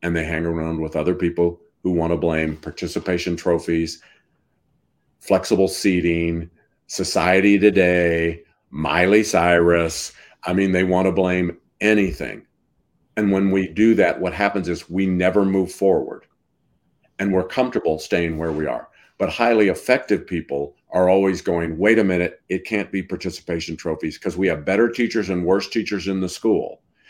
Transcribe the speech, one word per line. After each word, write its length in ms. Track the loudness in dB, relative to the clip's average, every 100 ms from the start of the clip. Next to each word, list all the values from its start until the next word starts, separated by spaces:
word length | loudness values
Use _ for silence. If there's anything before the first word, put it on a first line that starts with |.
and 120 | -4 -4
they 80 |
hang 240 | -2 -4 -4
around 340 | -4 -4 -6
with 140 | -6 -4
other 180 | -2
people 480 | 0 -2 0 -2 -2 _ _
who 80 | -4
wanna 260 | -2 0 0
blame 380 | 0 0 -2 -6
participation 800 | -12 -10 -8 -6 -4 -4 -4 -4
trophies, 680 | -2 -2 0 -2 -2 -8 _ _ _ _ _ _ _ _ _ _ _ _
flexible 480 | -2 0 2 2 2
seating, 800 | 2 0 2 2 0 -2 -4 -6 _ _ _ -14
Society 720 | -8 -4 0 2 4 4 6
Today, 800 | 4 4 4 4 2 2 -2 -4 -12 _ _
Miley 520 | -6 -2 2 4 4
Cyrus. 880 | 4 2 4 4 4 4 2 -4 -12 -16 -20 _
I 100 | -4
mean, 180 | 0 2
they 120 | 2
wanna 280 | 2 2 2
blame 460 | 2 0 0 -2 -6 _ -2
anything. 640 | 2 2 2 -2 -10 -12 -20 _ _ _ _ _ _ -2
And 160 | 0
when 200 | 2 2
we 160 | 0 0
do 260 | 2 4 6
that, 240 | 4 2
what 140 | -4
happens 340 | -2 -2 -2 -4
is 200 | -6 -6
we 160 | -4 0
never 400 | 2 2 2 2
move 260 | 2 -2
forward, 540 | 0 2 2 0 -10 _ _ _ _ _ _ _ _ _ -6
and 120 | 0
we're 120 | 0
comfortable 560 | 0 -2 0 0 -2 -4
staying 380 | -2 -2 -2 -2
where 120 | -4
we 140 | -4 -4
are. 220 | -6 -10 _ _ -6
But 100 | -4
highly 380 | 0 2 4 4
effective 580 | 2 0 0 2 -2 -2
people 500 | -8 -4 -6 -6 -12 -6
are 200 | 0 4
always 320 | 4 2 0
going, 360 | -2 -2 -2 0
"Wait 220 | 2 4
a 40 |
minute, 380 | 4 2 -2 -6 -8
it 160 | -8 -4
can't 260 | -6 -4
be 120 | -6
participation 720 | -8 -8 -8 -10 -8 -8 -8 -10
trophies 400 | -8 -6 -8 -8
'cause 180 | -8 -2
we 120 | -2
have 180 | -2 -2
better 240 | 2 2
teachers 400 | 0 -2 -2 -2
and 160 | -2 0
worse 240 | 0 -2
teachers 380 | -6 -4 -6 -4
in 140 | -4
the 80 | -4
school. 520 | -4 0 0 -2 -12 _ _ _